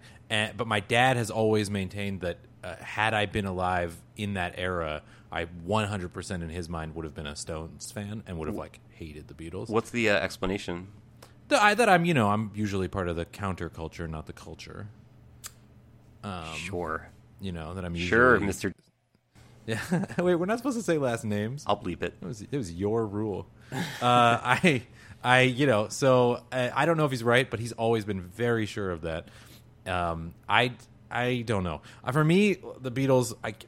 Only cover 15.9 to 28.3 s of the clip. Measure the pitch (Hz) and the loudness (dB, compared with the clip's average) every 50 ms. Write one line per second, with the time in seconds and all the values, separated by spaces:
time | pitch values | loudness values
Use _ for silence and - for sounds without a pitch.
15.9 | - - - - - - - 101 92 87 80 80 80 78 82 90 98 87 85 80 | -20 -20 -20 -20 -20 -14 -10 -8 -8 -8 -8 -10 -10 -10 -8 -6 -6 -4 -4 -4
16.9 | 80 80 - - - - - - - - 98 95 87 85 78 78 90 95 90 87 | -4 -6 -6 -10 -20 -20 -20 -20 -18 -12 -10 -8 -8 -8 -8 -8 -8 -6 -6 -6
17.9 | 85 85 87 90 113 117 123 127 120 98 101 98 92 - - 95 - _ _ _ | -4 -4 0 4 6 8 8 8 8 6 4 2 -2 -2 -2 -4 -4 _ _ _
18.9 | _ _ _ _ _ _ _ _ _ - - - - - - 110 113 110 - - | _ _ _ _ _ _ _ _ _ -20 -20 -20 -20 -14 -10 -8 -6 -6 -4 0
19.9 | 180 165 196 - - - 175 180 180 160 180 196 226 247 - 294 233 240 202 170 | 0 0 0 -2 -2 0 2 4 4 4 2 0 -2 -2 -2 -2 -2 -2 0 0
20.9 | 165 151 139 120 117 113 110 107 104 104 104 113 135 147 - - 104 - - 90 | 0 2 2 0 0 0 -2 -2 -2 -2 -2 -2 -4 -4 -2 -2 -2 -2 -2 -4
21.9 | 85 - 98 85 - - 190 175 120 104 98 - 139 147 113 85 85 87 98 104 | -6 -4 -4 -6 -6 -8 -10 -10 -10 -10 -8 -6 -6 -6 -4 -6 -4 -2 -2 0
22.9 | 110 117 113 104 98 104 110 107 92 92 - - - - - - - 131 170 147 | 0 0 -2 -2 -2 -4 -4 -4 -4 -6 -8 -12 -16 -20 -16 -10 -8 -6 -6 -6
23.9 | - - 123 123 123 120 120 117 117 117 - 120 127 - - 180 139 120 - - | -4 0 2 4 6 8 8 6 6 4 2 2 2 4 4 4 4 2 0 -8
24.9 | - - - - - - - 123 127 127 127 131 120 120 147 139 113 104 107 101 | -16 -20 -20 -20 -14 -4 2 4 6 6 6 6 4 4 4 4 6 4 2 0
25.9 | - - 139 135 127 127 123 123 120 117 - - 135 131 123 120 - 127 147 165 | -2 2 4 6 6 6 6 4 2 0 -4 -4 -2 -2 -2 0 0 2 2 2
26.9 | 170 156 151 139 135 117 113 120 117 127 135 - 120 104 117 113 113 - 113 113 | 4 4 2 2 0 0 2 4 4 4 4 2 -2 -6 -6 -6 -4 -2 0 2
27.9 | 117 113 101 104 101 95 87 87 | 2 0 0 -2 -4 -6 -6 -8